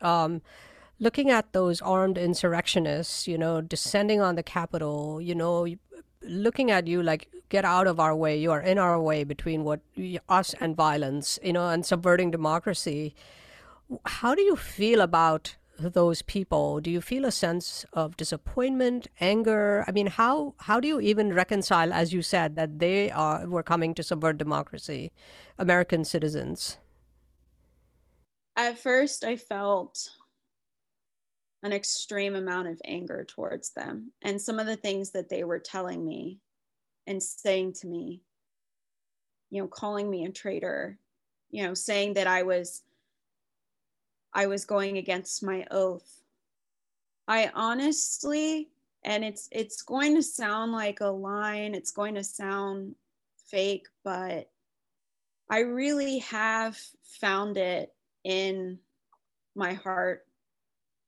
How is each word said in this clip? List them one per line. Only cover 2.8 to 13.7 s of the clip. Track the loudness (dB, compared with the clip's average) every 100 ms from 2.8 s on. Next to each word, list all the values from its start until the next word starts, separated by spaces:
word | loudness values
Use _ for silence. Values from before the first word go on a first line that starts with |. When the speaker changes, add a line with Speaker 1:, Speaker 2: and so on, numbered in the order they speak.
| 2 0 -4 -6 -4
Speaker 1:
you | 0
know, | 0 0
descending | -2 -4 0 2 4 4
on | 4 2
the |
Capitol, | -2 -4 -2 -2 -2 -4 -4 -6
you | -4
know, | 0 2 2 0 -4 _ -20 -20 _
looking | -8 0 0 2 4
at | 4 2
you | 2
like, | 2 0 -2 -20 -2
"Get | 2
out | 4 6 4
of | 4
our | 4
way. | 4 2 2
You | 2
are | 2
in | 4 4
our | 6 4
way | 4 2
between | 0 -4 -2 -2
what | 0 -2 _ -8
y-, | -6 -4 2
us | 4 2 -2
and | -2 2
violence, | 4 4 0 -2 -4 -4
you | 0
know, | 0 2
and | 0
subverting | 2 2 6 6 4
democracy." | 2 2 2 0 -2 -2 -4 -6 -10 -20 -20 -20 -20 -20